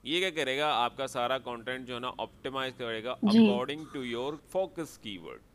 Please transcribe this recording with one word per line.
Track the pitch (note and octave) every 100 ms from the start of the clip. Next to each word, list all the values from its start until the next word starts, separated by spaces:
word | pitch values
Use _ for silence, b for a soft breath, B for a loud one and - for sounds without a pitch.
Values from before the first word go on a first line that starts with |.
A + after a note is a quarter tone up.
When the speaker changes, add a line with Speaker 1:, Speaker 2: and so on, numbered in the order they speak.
| B2+
Speaker 1:
ये | E3
क्या | F#3+
करेगा? | D#3 C3+ C3+ D3+
आपका | A#2+ A#2+ B2+ C3
सारा | B2+ A#2+ C3
content | B2+ A#2+ A2+ B2+ B2
जो |
है | A#2+
ना, | B2+
optimize | - A2+ - C3+ C3+ C3 B2
करेगा | A#2+ A2+ A#2 B2+ G#3
Speaker 2:
जी। | G#3+
Speaker 1:
according | G#3+ G3+ B2+ D3 D3+ C#3+
to | B2+ A#2
your | C3 D3+ - F#3
focus | F#3+ E3 D#3
keyword। | - A2+ F#2+ D#2+ A#1 -